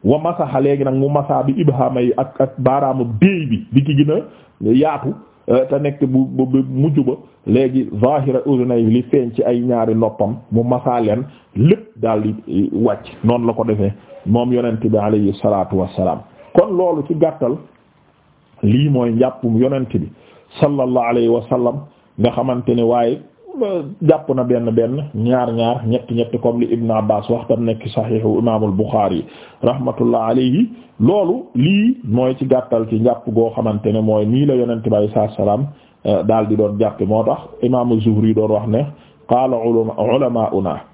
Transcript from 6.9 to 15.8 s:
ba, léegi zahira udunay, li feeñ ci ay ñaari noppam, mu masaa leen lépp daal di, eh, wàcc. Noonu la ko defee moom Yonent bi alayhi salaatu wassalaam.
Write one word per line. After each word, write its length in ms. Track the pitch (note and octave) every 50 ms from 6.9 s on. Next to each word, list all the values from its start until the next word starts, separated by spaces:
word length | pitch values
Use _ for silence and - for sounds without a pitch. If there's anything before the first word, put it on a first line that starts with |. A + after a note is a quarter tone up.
| C#3+ C#3+ C3
ba, 60 | B2 C3 - - - _ _ _
léegi 380 | - G#2 B2+ C3+ B2+ B2+ C3 B2 - - G#2+
zahira 380 | A2+ C3 D3+ D3 C3 C#3+ B2+ B2+ -
udunay, 360 | D3 C#3 B2 B2 B2+ B2 A#2
li 200 | A2+ A2+ A2+ B2 A#2+ A#2+
feeñ 200 | - C#3+ B2 A#2+ A#2
ci 80 | C3 A2
ay 160 | A#2+ B2 A#2+
ñaari 340 | A#2+ B2 A#2+ A#2 A2+ A2 A2
noppam, 420 | A2 A2+ A2 A2 - G#2 G2+ A#2+ A2 - _
mu 100 | G#2+ A2+ A#2
masaa 360 | A#2+ B2 B2 - C3+ B2 A#2+
leen 240 | A2+ G#2+ G#2 B2 C3+ - - - _ _ _
lépp 300 | F#2+ A#2+ E3 G#3+ G#3+ - - _
daal 260 | A2+ A2 A2+ A2 G#2+
di, 120 | G#2+ G#2+ G#2+ G#2+ - -
eh, 200 | D2 F#2+ G2+ -
wàcc. 340 | - G2 A#2 A#2 G2+ - - - - - -
Noonu 220 | A2+ A#2+ A#2+ A#2
la 60 | A2+
ko 120 | A2+ - A2+
defee 280 | A#2 A2 G#2 G2 G2+ G#2 - - - - - -
moom 260 | F2+ G#2+ A#2+ B2 B2
Yonent 280 | B2 B2 A#2+ A#2+ A2+ A2
bi 140 | A2+ G#2+ A2 G#2+
alayhi 340 | G2+ G#2+ G#2+ G#2 G#2 G2 G2 -
salaatu 340 | - G#2+ G#2 G2 F#2 - G2
wassalaam. 400 | F#2